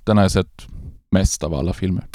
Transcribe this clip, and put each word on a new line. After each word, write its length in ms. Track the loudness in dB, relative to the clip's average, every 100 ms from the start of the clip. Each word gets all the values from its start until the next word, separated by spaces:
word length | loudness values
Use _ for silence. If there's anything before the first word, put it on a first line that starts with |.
den 140 | 2 4
har 60 |
jag 80 | 4
sett 360 | 2 -2 -8 -18 -16 -16 -18 -2
mest 340 | 2 2 0
av 100 | -4
alla 200 | -2 -2
filmer. 320 | -2 -2 -4 -6